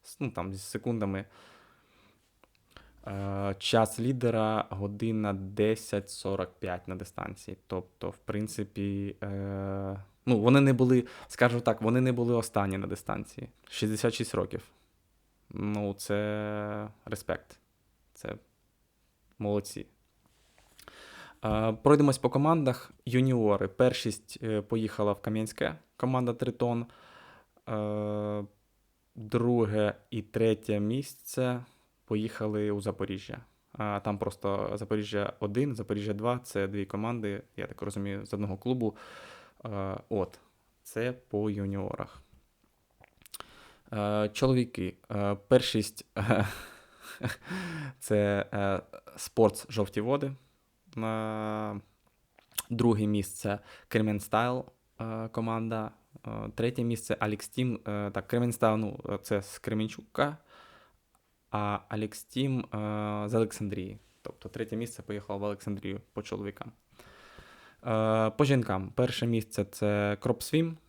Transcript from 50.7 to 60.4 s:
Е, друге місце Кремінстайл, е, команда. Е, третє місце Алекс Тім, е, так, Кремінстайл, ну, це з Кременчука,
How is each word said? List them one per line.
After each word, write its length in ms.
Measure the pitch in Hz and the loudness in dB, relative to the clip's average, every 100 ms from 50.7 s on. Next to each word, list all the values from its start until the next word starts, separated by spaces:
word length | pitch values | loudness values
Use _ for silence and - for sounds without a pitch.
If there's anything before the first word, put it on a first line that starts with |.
| _ _ - | _ _ -6
Е, 840 | 110 110 110 107 107 107 107 104 - _ _ _ _ _ _ - - | -4 -2 -4 -4 -4 -4 -4 -8 -12 _ _ _ _ _ _ -10 -6
друге 380 | 117 117 107 107 | 2 4 4 2
місце 520 | 104 95 - 104 101 - - - | 2 -2 -4 -4 -4 -6 -20 -2
Кремінстайл, 800 | 113 107 104 - 107 120 127 127 _ _ _ | 2 2 0 0 2 2 -2 -6 _ _ _
е, 260 | 113 110 113 | -8 -6 -6
команда. 640 | 117 113 113 113 113 110 - _ - - | -4 -2 -2 -2 -4 -6 -10 _ -16 -10
Е, 220 | 110 107 - | -8 -8 -2
третє 280 | 117 123 | 0 2
місце 340 | 120 113 - - | 0 0 -2 -2
Алекс 280 | 104 104 - | 0 -2 -6
Тім, 320 | - 127 110 - | -2 -2 -2 -4
е, 240 | 104 101 | -4 -2
так, 160 | 98 - | -4 -2
Кремінстайл, 500 | 120 120 113 113 110 | 0 2 4 2 4
ну, 420 | 104 107 - 98 | 0 -4 -6 -6
це 200 | - 104 | -2 -2
з 180 | 101 - | -2 -10
Кременчука, 800 | - 110 110 - - - 143 151 | -4 -2 -2 -6 -10 -2 -2 -2